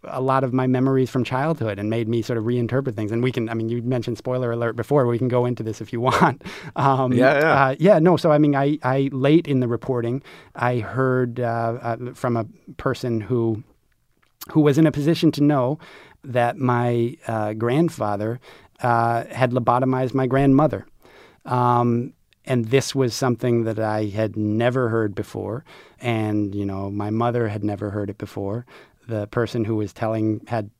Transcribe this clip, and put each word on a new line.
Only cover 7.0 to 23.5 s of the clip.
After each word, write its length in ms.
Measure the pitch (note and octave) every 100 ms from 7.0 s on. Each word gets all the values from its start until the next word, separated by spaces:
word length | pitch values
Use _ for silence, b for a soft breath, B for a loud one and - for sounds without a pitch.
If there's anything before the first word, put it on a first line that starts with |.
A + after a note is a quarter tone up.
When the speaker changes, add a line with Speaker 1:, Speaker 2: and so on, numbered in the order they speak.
| C3
Speaker 2:
Yeah, 280 | B2+ B2+ C#3+
yeah. 240 | D#3+ C3+ C3+
Speaker 1:
uh, 100 | C#3
yeah, 200 | F3 F#3+
no. 160 | D#3+ E3
So, 160 | E3+
I 60 | D3
mean, 180 | D3+ C#3
I, 240 | C#3 D3+
I, 260 | B2+ C3+ C#3
late 360 | C3+ C#3 D#3+ E3
in 120 | C3+
the 80 | B2
reporting, 560 | A#2 - B2 A#2 C3 B B B -
I 240 | A#2+ B2
heard, 640 | G#2 A2+ C3 B2+ B2 A#2
uh, 360 | A#2+ A#2 A#2 A#2+
uh, 320 | A#2+ A#2 B2
from 240 | - B2+ A#2
a 80 | A2+ - - D3+
person 420 | C#3 B2+ B2+ A#2
who, 440 | G2+ B2 A#2 A2 - _ _ _ _ _ _ _ -
who 100 | D#3
was 160 | D3 C#3+
in 100 | D#3+
a 40 |
position 400 | C#3+ C#3+ E3 E3
to 100 | -
know 340 | D3 D3 B2 D#3 B B B B
that 340 | D3 B2 A#2+ B2
my, 580 | B2+ B2 A#2+ A#2+ A#2+ - -
uh, 260 | A2 G#2+
grandfather, 840 | A2 A#2 C3+ E3+ - G#2+ G2+ G#2+ B2 b b b _
uh, 420 | B2+ A#2 A#2 A#2 -
had 260 | A#2 B2+
lobotomized 640 | B2 A#2+ B2 C3 C3 C3
my 140 | C3 C3
grandmother. 580 | C3+ C#3 C3+ D3+ G2 - _ b b b b -
Um, 680 | B2 B2 A#2+ A#2+ A#2 C3+ - _ _ -
and 200 | B2 A2+
this 280 | C3+ -
was 200 | C#3 B2+
something 500 | - C3 A#2+ B2